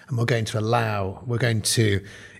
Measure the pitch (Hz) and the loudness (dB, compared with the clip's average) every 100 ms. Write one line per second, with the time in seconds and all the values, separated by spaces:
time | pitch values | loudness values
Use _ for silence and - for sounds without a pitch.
0 | - 120 117 120 110 113 107 117 113 104 | -6 -2 0 0 0 -2 0 2 2 -2
1 | 95 98 123 117 123 113 - - 110 101 | -4 -6 -4 0 2 0 0 2 4 4
2 | - - - - | -2 -18 -20 -10